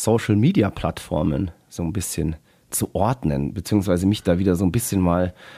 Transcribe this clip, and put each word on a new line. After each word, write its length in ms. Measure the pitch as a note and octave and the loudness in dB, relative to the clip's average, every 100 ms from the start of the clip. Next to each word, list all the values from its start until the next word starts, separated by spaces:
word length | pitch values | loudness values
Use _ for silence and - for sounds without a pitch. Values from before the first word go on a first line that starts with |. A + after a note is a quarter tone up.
| - A2+ - G#2 C3 | 0 2 2 2 4
Social-Media-Plattformen 1000 | G3 G2 - E2+ - - E2 D#2+ C#2 F#2+ - _ | 2 0 -2 -6 -6 -4 -2 0 -2 -4 -8 _
so 140 | - | -8
ein 100 | E2 | -6
bisschen 440 | G2 F2 - D#2+ D#2 _ _ _ | -4 -6 -4 -4 -6 _ _ _
zu 240 | - G#2+ | -6 -4
ordnen, 600 | F2+ G#2 C3 D#2 C#2 C#2 | 0 0 0 -2 -2 -2
beziehungsweise 520 | - - G#2+ F#2+ F2 F#2+ | -6 -2 0 2 2 2
mich 160 | G#2+ | 0
da 160 | - F2 | 0 2
wieder 180 | G2 F2 | 2 2
so 80 | |
ein 80 | F#2+ | 0
bisschen 280 | A#2 - G2 | 0 0 0
mal 320 | F2+ F2 F2+ - - | 2 2 0 -6 -18